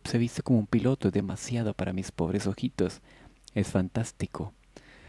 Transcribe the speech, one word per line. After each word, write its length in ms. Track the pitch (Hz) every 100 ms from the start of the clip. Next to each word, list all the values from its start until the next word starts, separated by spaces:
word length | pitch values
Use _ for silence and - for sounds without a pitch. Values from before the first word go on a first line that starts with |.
| -
se 120 | 117
viste 240 | 117 -
como 160 | - 120
un 80 | 104
piloto. 420 | 117 123 135 101
Es 40 |
demasiado 600 | 101 95 92 - 120 110
para 180 | - 92
mis 200 | 92 92
pobres 360 | - 82 101 98
ojitos. 540 | 95 - - 92 - - - - _ -
Es 160 | 104 98
fantástico. 840 | 98 92 - 120 - 92 - 90 - _ - - -